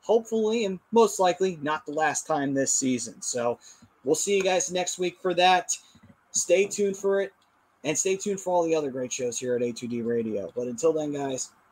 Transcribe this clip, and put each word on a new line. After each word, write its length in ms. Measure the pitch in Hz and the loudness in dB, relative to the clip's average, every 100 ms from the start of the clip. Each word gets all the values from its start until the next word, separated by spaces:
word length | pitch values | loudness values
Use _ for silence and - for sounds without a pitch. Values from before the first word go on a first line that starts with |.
hopefully, 640 | - 226 226 226 214 233 | 0 2 2 -2 0 0
and 140 | 202 185 - | -2 -4 0
most 300 | 156 208 - | 4 4 4
likely 380 | 185 175 190 160 | 2 2 -2 -2
not 220 | 143 156 - | -4 -4 -4
the 60 | |
last 340 | 151 151 135 - | 0 0 0 -2
time 280 | 151 139 | 0 0
this 180 | 135 131 | 0 0
season. 480 | - 131 123 117 - | 0 0 -2 -4 -10
So 380 | - 123 120 117 - _ - _ | -6 -2 -2 -4 -10 _ -20 _
we'll 100 | 127 | -2
see 220 | 156 202 196 | 0 2 2
you 60 | |
guys 300 | 185 185 170 | 2 0 0
next 260 | 180 180 - | -4 -4 -4
week 200 | 180 - | -6 -2
for 120 | 185 | -2
that. 420 | 175 180 180 - - - - - _ _ | 4 6 4 2 -8 -10 -20 -20 _ _
Stay 340 | - - 196 196 | -4 4 4 4
tuned 300 | - 202 196 | 0 -2 0
for 240 | 196 196 | 0 0
it, 120 | 196 - _ _ _ _ | -2 -8 _ _ _ _
and 120 | 151 151 | -2 0
stay 200 | 190 190 | 0 0
tuned 240 | 208 196 | -2 -4
for 140 | 180 | 0
all 100 | 175 | 2
the 100 | 165 | 2
other 160 | 160 143 | 2 0
great 220 | 131 127 | -4 -6
shows 260 | - 123 113 | -4 -4 -4
here 160 | 127 | -2
at 80 | 123 | 0
A 100 | 120 | -2
two 160 | 117 120 | -4 -6
D 140 | 120 | -4
Radio. 480 | 117 117 113 107 87 120 | -2 -2 -2 -4 -6 -6
But 100 | 123 | -6
until 260 | 117 160 | 0 2
then, 200 | 156 151 | 2 -2
guys, 380 | 143 135 131 - _ _ | -4 -6 -6 -10 _ _